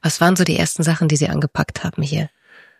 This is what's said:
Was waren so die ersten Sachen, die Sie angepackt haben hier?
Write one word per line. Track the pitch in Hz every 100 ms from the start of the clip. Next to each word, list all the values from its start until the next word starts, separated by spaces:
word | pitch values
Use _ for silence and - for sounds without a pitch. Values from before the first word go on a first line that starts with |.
Was | 160 -
waren | 170 180
so |
die | 170 160
ersten | 165 -
Sachen, | 160 160 160
die | 147
Sie | 151
angepackt | 151 147 - - -
haben | 175 -
hier? | 143 151 151 _ _ - - _